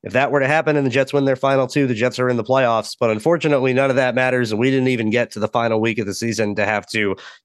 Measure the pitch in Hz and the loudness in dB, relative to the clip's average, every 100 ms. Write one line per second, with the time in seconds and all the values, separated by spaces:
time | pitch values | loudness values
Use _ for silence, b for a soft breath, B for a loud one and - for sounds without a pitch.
0 | - 127 135 139 131 156 156 147 135 131 | -4 0 2 2 2 2 2 0 0 0
1 | 135 143 139 131 139 135 131 147 135 107 | 0 0 0 0 0 0 0 0 0 0
2 | 123 120 127 120 110 131 123 113 - - | -2 0 -2 0 0 2 2 0 -2 -2
3 | 117 107 151 170 156 143 131 127 135 131 | -2 0 0 0 2 0 2 2 2 2
4 | 127 120 127 127 113 107 127 135 127 120 | 0 2 0 0 0 0 0 2 0 0
5 | 110 120 113 107 101 120 117 110 113 113 | 0 0 -2 -4 -4 0 0 0 0 -2
6 | 101 95 117 110 104 101 101 104 - 113 | -4 -4 -4 -2 -2 -2 -2 -2 -2 -2
7 | 101 95 B B | -2 -4 B B